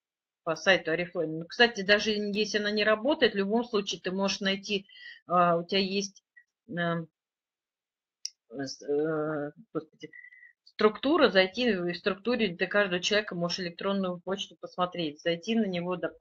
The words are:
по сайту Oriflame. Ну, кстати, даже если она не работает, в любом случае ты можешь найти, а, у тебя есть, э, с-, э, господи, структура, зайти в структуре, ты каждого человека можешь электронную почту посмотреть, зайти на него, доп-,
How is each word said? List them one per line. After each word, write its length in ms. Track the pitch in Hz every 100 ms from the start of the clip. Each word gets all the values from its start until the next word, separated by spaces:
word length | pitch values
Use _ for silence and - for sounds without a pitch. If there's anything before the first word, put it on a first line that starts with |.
| _ _ _ _
по 120 | 170 156
сайту 360 | 196 175 160
Oriflame. 340 | 165 175 180 156 160
Ну, 60 | 170
кстати, 360 | - 233 214
даже 300 | 190 208 214
если 460 | 208 208 202 202 214
она 120 | 208
не 120 | 208
работает, 500 | 208 214 247 320 214
в 40 | 202
любом 260 | 196 226
случае 360 | 233 208 202 175
ты 100 | 185
можешь 280 | 190 196 196
найти, 460 | 196 196 196 196 - - - - -
а, 300 | 180 175 170
у 80 | 170
тебя 140 | 196
есть, 440 | 190 196 196 - _ _ _ _ -
э, 40 | 170 170 170 165 _ _ _ _ _ _ _ _ _ _ _ - - _
с-, 320 | 117 135 -
э, 680 | 123 147 160 156 151 151 147 160 -
господи, 360 | 156 - _ 151 - - - - _
структура, 640 | _ - 214 - 269 339 233
зайти 440 | 185 185 233 247 190
в 180 | 175 170
структуре, 600 | 196 190 233 247 208 170
ты 100 | 185
каждого 320 | 208 196 175
человека 320 | - 208 214 175
можешь 240 | 170 185
электронную 600 | 175 170 196 196 185 175
почту 320 | 185 190 - 175
посмотреть, 640 | 170 - 180 175 156 147
зайти 340 | 175 170 180 226
на 100 | 202
него, 300 | 175 175 180
доп-, 220 | 160 -